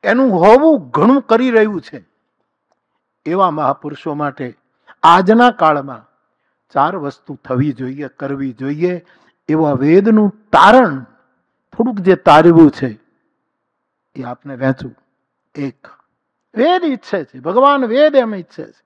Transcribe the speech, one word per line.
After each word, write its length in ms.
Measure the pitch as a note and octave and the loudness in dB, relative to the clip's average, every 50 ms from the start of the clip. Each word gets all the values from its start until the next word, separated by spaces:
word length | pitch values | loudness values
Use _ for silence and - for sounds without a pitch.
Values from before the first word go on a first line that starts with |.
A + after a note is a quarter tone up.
| - | -2
એનું 280 | G3+ G#3+ B3 C4+ C4 | -2 -2 0 0 0
હોવું 580 | G3 F3 E3 G3+ A3+ C4 D4+ D#4+ D#4 A#3+ D#3 B2+ | 0 2 4 4 4 6 4 2 2 0 -2 -6
ઘણું 320 | - D#3 D#3 A3+ C4 C#4 | -4 0 2 2 2 0
કરી 300 | - - A3+ A3+ B3+ C4 | 0 0 -2 0 0 0
રહ્યું 300 | A#3 A3 G#3+ A3 G#3 E3+ | 0 0 0 0 -4 -10
છે, 240 | - - - B2 F#2 _ _ _ _ _ _ _ _ _ _ _ _ _ _ _ _ _ _ _ _ _ _ _ _ | -12 -14 -20 -20 _ _ _ _ _ _ _ _ _ _ _ _ _ _ _ _ _ _ _ _ _ _ _ _ _
એવા 260 | D3 E3+ F#3+ G3 F3+ | -6 -2 0 0 -2
મહાપુરુષો 600 | D#3 D#3 D3+ C#3 C#3 - - D3 D3 - - D#3+ D3 | -2 -2 -4 -4 -4 -6 -10 -16 -16 -12 -12 -12 -8
માટે 440 | D3 D3 C#3+ C#3 - C3+ B2 A2+ _ _ _ _ _ _ _ - _ - | -8 -8 -8 -8 -10 -14 -14 -14 _ _ _ _ _ _ _ -14 _ 2
આજના 480 | E3 E3+ F3+ F#3+ F3+ A3 A3+ B3 B3 | 2 4 4 4 2 2 4 4 2
કાળમાં 580 | A#3 - E3+ D#3 D3+ D3 C#3 C#3 B2+ A2+ A2 _ _ _ _ _ _ _ _ _ _ _ _ _ | 2 0 0 0 0 -2 -6 -10 -18 -20 _ _ _ _ _ _ _ _ _ _ _ _ _ _
ચાર 260 | _ C#3 C#3 D#3+ F#3 | _ -2 -2 -2 -4
વસ્તુ 440 | F#3+ D3 C#3+ C3+ _ _ - D3 B2 _ | -8 -10 -12 -12 _ _ -20 -20 -20 _
થવી 280 | - C3 B2+ C#3 D3+ | -6 -4 -4 -4 -4
જોઈએ, 360 | C3 A2+ C3 B2+ C3+ C#3+ D3 | -6 -8 -10 -12 -12 -14 -16
કરવી 460 | C3 _ _ C#3+ C#3 C#3 C#3 C#3 C3+ A#2 | -16 _ _ -12 -10 -10 -8 -10 -10 -10
જોઈએ. 520 | A2 C3 C3+ C#3+ D3+ E3+ F3+ F3+ E3+ F3 _ _ _ _ _ _ _ _ - | _ -10 -10 -8 -4 -4 -6 -6 -6 _ _ _ _ _ _ _ _ _ -4
એવા 240 | D3+ D#3 D#3+ D3 C#3+ | -2 -2 0 -2 -2
વેદનું 560 | B2 C3+ D3 E3 F#3+ G3+ A3+ G#3+ G#3+ G#3+ G3 | -2 0 2 2 2 4 4 2 2 2 0
તારણ 760 | - _ _ _ - - D#3+ G3 A3+ C4 B3+ F#3 C#3+ C3 A#2+ _ _ _ _ _ _ _ _ _ _ _ _ _ _ | -4 _ _ _ 2 4 4 6 6 4 4 2 -2 -8 -12 _ _ _ _ _ _ _ _ _ _ _ _ _ _
થોડુંક 220 | - A#3 B3+ A3+ G3+ | -6 -6 -4 -4 -2
જે 160 | F3+ F#3 F#3 | 0 0 0
તારવ્યું 560 | E3+ _ E3+ D3 D#3 D#3+ F3 E3+ D#3+ D#3+ D3 | 2 _ 4 4 6 6 6 6 6 6 4
છે 280 | - - C#3 B2+ G#2+ _ _ _ _ _ _ _ _ _ _ _ _ _ _ _ _ _ _ _ _ _ _ _ _ | 4 -2 -10 -10 -10 _ _ _ _ _ _ _ _ _ _ _ _ _ _ _ _ _ _ _ _ _ _ _ _
એ 80 | C#3 B2+ | -16 -14
આપને 320 | A#2 B2 _ _ C#3+ C3+ | -14 -14 _ _ -18 -12
વહેંચું. 400 | B2 C3+ C3+ C3 C3 - B2 - _ _ _ _ _ _ _ _ _ _ _ _ | -6 -4 -4 -4 -4 -10 -18 -18 _ _ _ _ _ _ _ _ _ _ _ _
એક, 320 | - C#3 C3+ - _ _ - _ _ _ _ _ _ _ _ _ _ _ _ _ | -12 -12 -12 -12 _ _ -20 _ _ _ _ _ _ _ _ _ _ _ _ _
વેદ 280 | A3 B3 D#4+ F4+ F#4 F4 | -2 -2 0 0 -2 -2
ઈચ્છે 400 | D#4 C4 A3+ _ - - F#3+ C#3+ | -6 -8 -8 _ -8 -8 -8 -8
છે, 160 | _ _ B2+ | _ _ -12
ભગવાન 460 | B2 D#3+ F#3 A#3+ C4+ C#4 C#4+ C#4 C4 | -10 -4 0 2 2 2 2 0 -2
વેદ 300 | A3+ A3 C4 D4+ D4+ D4 | -4 0 0 0 2 2
એમ 200 | C4+ B3 A3 G#3+ | 0 -2 -2 -8
ઈચ્છે 360 | F#3+ E3+ _ _ - D#3 - | -12 -14 _ _ -18 -18 -18
છે 120 | _ _ _ | _ _ _